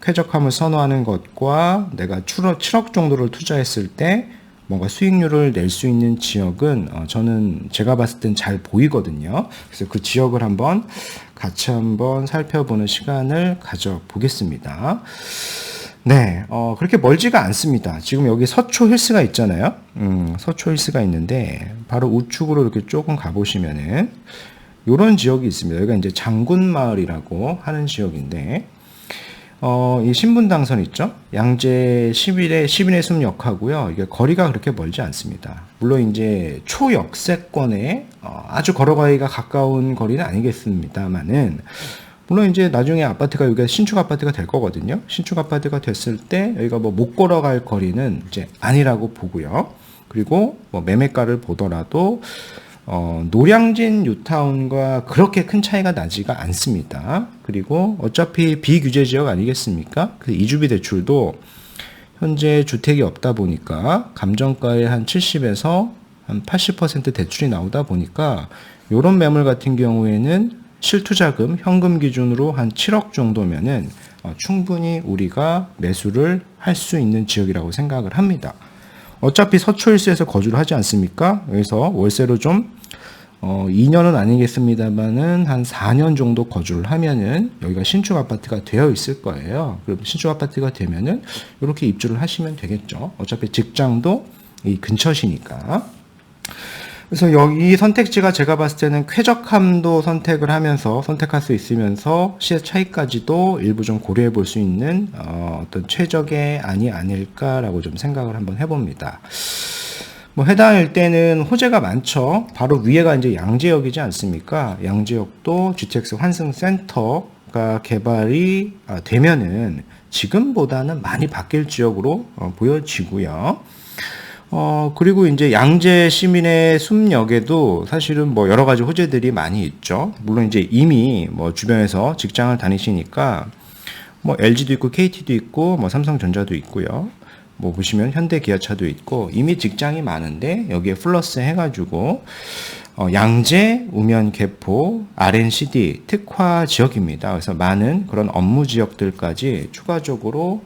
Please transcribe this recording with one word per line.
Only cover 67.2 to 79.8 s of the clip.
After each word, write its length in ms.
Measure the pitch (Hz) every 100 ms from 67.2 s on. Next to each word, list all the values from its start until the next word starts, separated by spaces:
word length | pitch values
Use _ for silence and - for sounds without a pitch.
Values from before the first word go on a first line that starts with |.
| 85 - 143
나오다 320 | 92 95 143
보니까 640 | 143 90 85 - 156 98 - - - - -
요런 260 | 110 165 190
매물 240 | 151 147
같은 320 | 139 123 135
경우에는 920 | 123 120 113 110 107 135 185 233 - - -
실투자금, 760 | - - 202 185 165 127 120 175
현금 400 | 185 185 180 165
기준으로 540 | 143 127 123 120 143
한 180 | 131 113
칠억 400 | - - 214 -
정도면은, 760 | - 113 107 92 76 117 127 69 - - -
어, 120 | 87 -
충분히 640 | - 196 185 175 165 170
우리가 680 | 127 95 95 135 156 175 180 -
매수를 640 | 87 92 104 113 160 185 - -
할 180 | - 175
수 240 | - 160
있는 260 | 110 110 104
지역이라고 460 | 104 95 90 82
생각을 440 | 90 143 131 98 131
합니다. 380 | 196 170 - - - - - - - -
어차피 380 | 139 147 202 180
서초일수에서 680 | 208 208